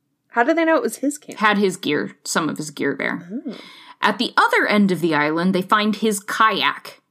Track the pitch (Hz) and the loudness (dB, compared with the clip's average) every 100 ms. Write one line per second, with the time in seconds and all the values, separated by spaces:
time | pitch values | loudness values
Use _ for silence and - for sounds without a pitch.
0 | _ _ _ - 240 330 320 320 233 - | _ _ _ 0 2 2 2 2 0 -4
1 | 277 - - - 214 202 202 - 139 143 | -6 -6 -10 0 2 4 2 0 -2 -2
2 | - - - 185 156 143 151 - 143 - | -4 -8 -6 -2 -2 -4 -8 -6 -4 -2
3 | - - 175 220 320 - - - - - | -4 -6 -10 -12 -10 -14 -16 -20 -20 -2
4 | 202 202 233 - 427 440 302 208 196 175 | -2 0 -2 2 2 2 2 4 2 2
5 | 170 151 147 160 180 180 196 214 214 208 | 0 2 2 0 0 0 2 2 2 0
6 | 226 202 - - 220 190 135 - - - | -2 -2 -4 0 2 2 0 -2 -8 -20
7 | _ | _